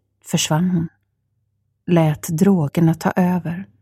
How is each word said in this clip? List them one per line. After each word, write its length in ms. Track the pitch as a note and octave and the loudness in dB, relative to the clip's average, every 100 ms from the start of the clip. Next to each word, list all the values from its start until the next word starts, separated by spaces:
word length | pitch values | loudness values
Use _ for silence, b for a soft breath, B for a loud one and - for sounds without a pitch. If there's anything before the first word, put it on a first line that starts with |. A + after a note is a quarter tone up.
| _ _ - | _ _ -6
försvann 440 | E3 - D#3 F3+ | -4 -2 -2 0
hon. 180 | F3+ E3 _ _ _ _ _ _ _ _ _ - | -2 -4 _ _ _ _ _ _ _ _ _ 0
Lät 400 | E3+ D#3+ D3 - | 2 2 0 -4
drogerna 680 | D#3 G3 F#3+ C#3 - E3 | 0 2 2 0 2 2
ta 180 | E3 F#3 - | 2 -2 0
över. 520 | F3+ F3+ D#3+ E3+ C#4+ _ | 0 0 -4 -8 -12 _